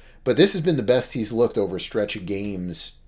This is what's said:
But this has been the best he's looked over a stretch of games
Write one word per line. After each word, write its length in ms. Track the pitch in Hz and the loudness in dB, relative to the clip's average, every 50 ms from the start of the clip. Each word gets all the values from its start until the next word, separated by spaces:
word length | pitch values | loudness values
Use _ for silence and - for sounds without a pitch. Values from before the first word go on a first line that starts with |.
| - - - - - | -20 -20 -20 -8 0
But 140 | 127 117 123 | 0 4 6
this 160 | 180 202 - | 6 4 4
has 80 | 185 | 0
been 160 | 156 180 165 131 | 0 0 2 2
the 60 | 110 | 2
best 280 | 104 123 127 117 - | 2 2 2 2 -2
he's 220 | - 127 110 104 117 | -4 -6 -4 -2 2
looked 240 | 113 120 113 - 113 | 2 2 2 2 0
over 180 | 101 90 95 | -2 0 -2
a 60 | 90 | -6
stretch 340 | - - - 113 104 101 - | -8 -4 -2 -2 -2 -2 -4
of 100 | 107 90 | -8 -6
games 680 | 87 101 98 101 101 98 92 90 90 82 - - - - - - | -6 -6 -4 -4 -6 -6 -6 -6 -6 -8 -8 -10 -12 -14 -18 -20